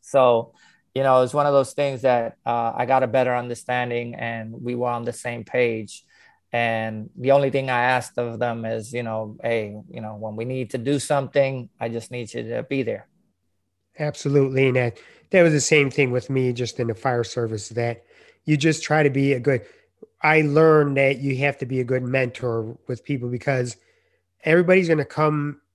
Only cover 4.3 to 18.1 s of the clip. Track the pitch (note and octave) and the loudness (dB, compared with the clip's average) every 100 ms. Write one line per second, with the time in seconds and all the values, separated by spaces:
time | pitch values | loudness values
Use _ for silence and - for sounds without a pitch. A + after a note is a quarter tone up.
4.3 | A#2 A2 A#2 A#2+ B2 B2 A#2+ A#2 - B2 | -8 -10 -10 -8 -4 -4 -4 -6 -8 -10
5.3 | A#2 G#2+ B2+ A#2+ A2+ G#2 - _ _ _ | -10 -4 0 0 0 -8 -16 _ _ _
6.3 | _ _ A#2+ A#2 A2+ A2 A2 G#2+ - B2 | _ _ -2 -2 -2 -4 -8 -12 -6 2
7.3 | C#3 C#3 C#3 C3+ B2 B2 B2+ A2+ - A#2+ | 4 4 -2 0 0 2 0 -2 -6 -6
8.3 | A2+ A#2+ A#2 A2+ A2+ A2 A#2+ A#2 A2 G#2+ | -4 -4 -4 -6 -8 -6 -8 -6 -6 -8
9.3 | G#2+ A#2+ A#2 G#2 G#2+ - - A2 G#2+ A2 | -8 -4 -2 -4 -12 -16 -14 -12 -10 -10
10.3 | G#2+ A#2+ C3 A#2 B2+ A#2 C#3+ - C#3+ C#3+ | -8 -6 -6 -6 -6 -2 -2 0 -2 0
11.3 | C#3+ C3+ C3+ A#2+ _ A#2 A#2 - B2 A2+ | 0 0 -2 -12 _ -8 -8 -10 -12 -10
12.3 | A#2+ A2+ A#2 A2+ C#3 A2+ G#2 - _ _ | -10 -8 -8 -4 -4 -4 -6 -12 _ _
13.3 | _ _ _ _ _ _ - D3+ D3 D3 | _ _ _ _ _ _ -6 -6 -4 2
14.3 | C#3+ C3+ C3 C3 B2+ B2 - - _ _ | 2 4 4 2 4 0 -4 -20 _ _
15.3 | F#3+ E3+ D3+ - D#3 C#3 C3+ C3 B2 - | 4 6 4 4 4 4 2 0 0 -2
16.3 | C3+ B2+ A#2+ A#2+ - A#2 G#2+ C3+ A#2+ A2+ | 0 0 -2 -6 -4 -4 -2 -2 0 -2
17.3 | - A2+ A2 - A2+ A#2+ A#2 _ | -4 -4 -6 -6 -4 -4 -6 _